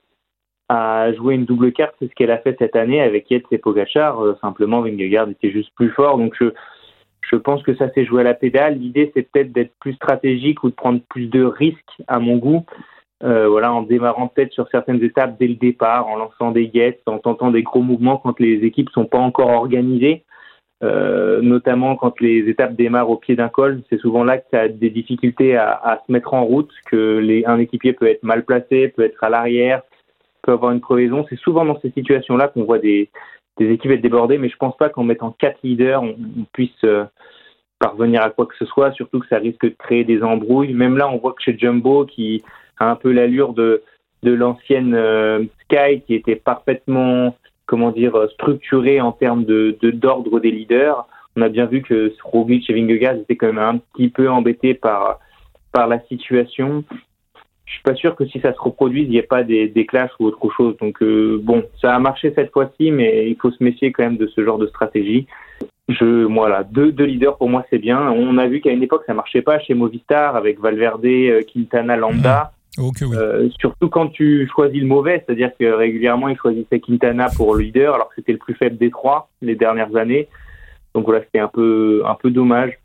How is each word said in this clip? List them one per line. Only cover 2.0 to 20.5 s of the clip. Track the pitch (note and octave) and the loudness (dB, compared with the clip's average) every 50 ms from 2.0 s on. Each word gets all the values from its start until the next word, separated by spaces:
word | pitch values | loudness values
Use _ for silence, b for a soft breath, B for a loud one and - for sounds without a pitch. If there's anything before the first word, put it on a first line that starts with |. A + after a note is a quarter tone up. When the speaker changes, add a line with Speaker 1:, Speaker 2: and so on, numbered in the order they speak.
Speaker 1:
C'est | C3+ A#2+ | -10 -8
ce | - | -2
qu'elle | - B2 A2+ | 0 0 0
a | A#2 A#2 | 0 0
fait | - C3+ C3+ - | -2 -4 -2 0
cette | A#2+ G#2+ - | -2 0 0
année | A#2 A2+ A#2+ C#3 D3+ | 0 0 0 0 2
avec | C3+ A2+ G#2 G#2 - _ | 2 2 0 -2 -2 _
Yates | B2+ B2 A#2+ _ | -2 -2 0 _
et | A#2+ A2 | -4 -2
Pogacar. | - A2 G2+ G#2 G2 - - D3 D3+ D3+ B2+ A2+ G#2+ | -2 0 0 0 -2 0 0 0 0 0 0 0 -2
Euh, | G#2 G2 - | -2 -2 -2
simplement, | - G2+ F#2+ - G#2 G#2+ A#2 A#2+ | -6 -8 -4 -2 -2 0 0 0
Vingegaard | A2+ A2 G#2 G2 F#2+ F#2+ G2+ A2 A2 G#2 | -2 -2 -4 -4 -2 0 0 0 0 -2
était | F#2+ - - G2+ | -4 -4 -4 -4
juste | G2 G#2+ G#2+ - _ | -2 -4 -6 -8 _
plus | - A#2+ A2+ | -2 -2 0
fort. | - - C#3+ C#3+ C#3 | 2 2 2 2 2
Donc, | A#2+ A2+ A2 - - | 2 0 -2 0 0
je, | A#2+ A2+ B B B B B B B B B B B _ _ _ - - | -2 -2 B B B B B B B B B B B _ _ _ -4 -2
je | A#2+ | -2
pense | A2+ - C#3 C#3+ C#3 | 0 0 -2 -2 -2
que | - C#3 C3 | -2 -4 -2
ça | - C3+ C3 | 0 -2 0
s'est | - C#3 B2 | 0 -2 0
joué | A#2 A#2+ B2+ | 2 2 2
à | B2 | 2
la | B2 | 2
pédale. | A#2+ - C3+ B2 B2 C3+ D3 D3+ D3 C3 | 2 0 -2 0 2 2 2 2 0 -2
L'idée, | B2 B2 B2 C#3+ D3 D3 - | -6 -4 0 0 0 0 0
c'est | C3+ B2 - | -4 -4 0
peut-être | - C#3+ C#3 B2+ | 0 0 0 0
d'être | A#2+ B2 A#2+ - _ _ | -2 -4 -4 -4 _ _
plus | - C#3 | -10 -10
stratégique | C3+ - - C#3 C3+ C3+ - C3+ B2+ A#2+ C3+ D3+ D3 - - | -10 -4 -2 -2 -2 0 0 -2 -2 0 0 -2 -2 0 -2
ou | B2 | -4
de | - | -2
prendre | - - B2 B2 A#2+ - _ | -2 -2 -2 -2 -2 -4 _
plus | - B2+ A#2+ | -10 -10 -6
de | A2+ B2+ C3 B2+ | -2 0 2 2
risques, | B2 - - D3 D#3+ D#3+ - _ - - - - - | 2 2 0 0 0 0 -4 _ -20 -20 -18 -6 -4
à | C3 A#2 | -2 -2
mon | A#2+ A#2+ A#2+ A#2+ | 0 0 0 2
goût. | A#2 C#3+ D#3+ E3+ E3+ B B B B B B B B _ _ _ | 2 2 0 0 0 B B B B B B B B _ _ _
Euh, | - B2 A#2 A2+ A2 G#2+ | -2 0 2 2 4 4
voilà, | G#2 G#2+ A2+ A#2+ | 4 2 2 0
en | A#2+ A#2 | 0 -2
démarrant | A2 G#2+ A#2+ A#2+ A#2+ A#2+ A#2 B2 B2 | 0 0 0 0 2 0 -2 -2 -6
peut-être | B2 - C#3+ C3+ C3+ - | -4 -2 -2 -2 -2 -4
sur | C3 B2 - | -6 -6 -2
certaines | - A#2+ - C3+ B2 A#2+ A#2 | -2 -4 -2 -2 -2 0 0
étapes | A2+ - C#3 C3 B2 A2+ G#2+ | 0 0 -2 -2 -2 -2 -2
dès | B2+ A#2+ | -2 -2
le | A#2+ | 0
départ, | A2+ B2 B2 A#2+ - A#2 A2+ A#2 B2 A2+ A2 | 0 0 -2 0 0 0 0 0 0 -2 -4
en | A2 | -6
lançant | A2 A2 A2 - _ A#2+ A#2 | -8 -8 -10 -8 _ -4 -2
des | A2+ A#2 A#2 A2+ A2+ | 0 0 -2 0 0
Yates, | A#2 A#2+ B2 B2 - _ | 0 0 0 0 -4 _
en | A2+ A2 G#2+ | -6 -6 -4
tentant | - A#2+ A2+ - B2+ B2 | -4 -4 -2 0 0 2
des | A#2 A#2 | 2 0
gros | A#2 - - B2+ | 0 0 0 0
mouvements | B2 B2+ B2 A#2 B2 C3 C3+ | 0 2 0 0 2 0 0
quand | C3+ - B2 B2 - | 0 -2 -4 -2 0
les | A#2+ A2+ A2 G#2 A2 | 2 2 2 2 0
équipes | A2+ - D3 C#3 - - | 0 0 -2 -4 -2 -2
sont | C3 A2 | -2 0
pas | - - B2 | 0 0 0
encore | B2+ B2 - - C3 A#2+ | 0 0 2 2 2 2
organisées. | A#2+ A#2 C3 C3 C3 B2 B2 B2+ B2+ A#2+ C3 D3+ D#3+ - - b b b b b | 2 2 0 0 0 0 0 0 0 2 2 2 0 -2 -6 b b b b b